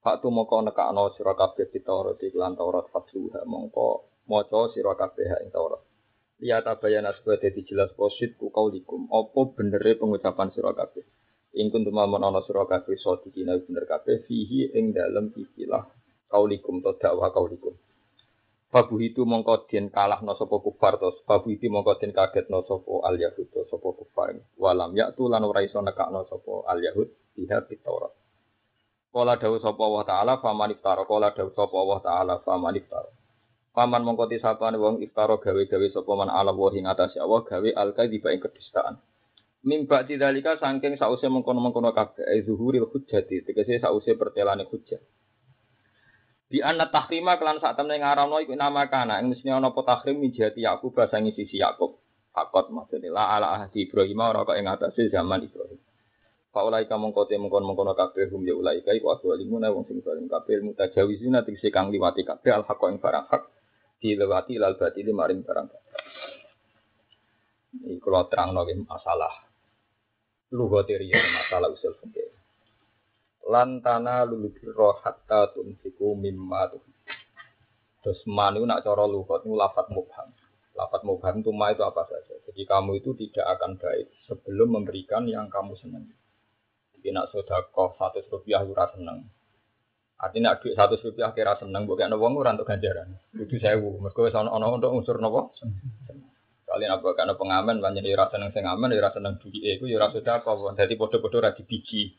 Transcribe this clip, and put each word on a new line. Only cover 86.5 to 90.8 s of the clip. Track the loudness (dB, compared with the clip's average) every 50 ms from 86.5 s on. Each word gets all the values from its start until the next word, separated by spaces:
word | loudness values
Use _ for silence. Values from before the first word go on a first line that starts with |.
| _ _ _ _ _ _ _ _ _ _
Ki | _ -6 -4
nak | -4 -4 -4 -6
sedekah | -8 -6 -2 -2 -2 -2 -2 _ 0 0 0 0
satus | _ -4 -4 -4 -6 -10 -8
rupiah | -10 -10 -4 0 0 0
ora | 0 0 0 0 0 0 -2
seneng. | -10 -12 -12 -12 -14 -16 -20 _ _ _ _ _ _ _ _ _ _ _ _ _ _ _ _ _ _
Artinya, | -10 -6 -2 2 2 2 2
nek | 0
duit | -2 -6 4
satus | 4